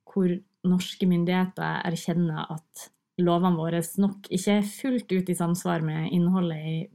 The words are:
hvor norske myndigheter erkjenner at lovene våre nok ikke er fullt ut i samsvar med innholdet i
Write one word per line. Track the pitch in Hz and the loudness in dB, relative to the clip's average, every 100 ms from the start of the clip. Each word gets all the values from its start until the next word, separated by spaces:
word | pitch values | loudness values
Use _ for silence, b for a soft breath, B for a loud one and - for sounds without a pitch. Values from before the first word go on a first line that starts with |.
| - | -6
hvor | - 185 175 - _ 185 | 0 0 0 -6 _ 0
norske | 180 - - 190 | 0 0 -2 2
myndigheter | 175 170 180 185 180 160 160 185 | 2 2 2 0 -2 -4 -2 -4
erkjenner | 165 - 170 170 156 160 | -4 -2 0 0 -2 -6
at | 160 _ - - _ _ - | -10 _ -20 -20 _ _ 0
lovene | 175 175 180 170 | 2 4 2 2
våre | 165 170 165 - | 0 -2 -2 0
nok | 202 202 - | 0 0 -6
ikke | 185 208 208 | -2 2 2
er | |
fullt | 202 - 269 247 - | 2 -4 -2 -2 0
ut | 185 185 | -2 0
i | 175 | -2
samsvar | 170 175 180 170 | 0 0 0 -2
med | 156 156 160 | -2 -2 0
innholdet | 180 175 190 175 156 | 2 2 2 0 -4
i | 156 160 - | -4 -6 -6